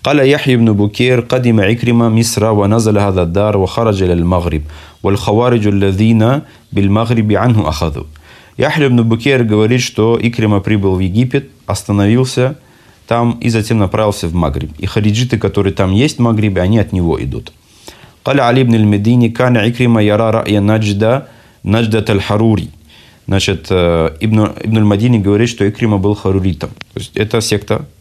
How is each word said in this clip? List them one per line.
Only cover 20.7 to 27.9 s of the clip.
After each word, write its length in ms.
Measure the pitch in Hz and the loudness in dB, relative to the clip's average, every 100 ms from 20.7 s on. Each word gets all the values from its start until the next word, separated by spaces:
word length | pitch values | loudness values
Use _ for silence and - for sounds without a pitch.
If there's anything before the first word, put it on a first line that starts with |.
| 110 107 101 110 123 - - - _ | 0 0 0 0 0 -4 -20 -20 _
نجدة 400 | 95 110 113 107 - | -2 0 0 0 0
الحروري. 600 | 101 - 104 113 98 80 - - - - _ - | -2 0 0 2 0 -4 -14 -20 -20 -20 _ -4
Значит, 400 | 95 - 92 - | -2 -2 -4 -2
э, 400 | 92 87 82 80 78 | 0 2 2 -2 -2
Ибн, 320 | 110 107 107 - | -2 0 0 -4
Ибн 160 | 107 110 | -2 0
аль-Мадини 400 | 104 101 123 117 | 2 2 2 2
говорит, 300 | 98 104 120 | 2 0 0
что 200 | 113 101 | 0 -2
Икрима 300 | 104 113 101 | 0 -2 0
был 160 | 98 | 0
харуритом. 560 | 104 95 95 92 76 - - - | -2 -2 -2 -2 -4 -10 -12 -14
То 60 | - | -14
есть 160 | - - | -10 -6
это 240 | 107 117 | -4 -2
секта 440 | - 101 - 110 - | -2 -4 -4 -6 -6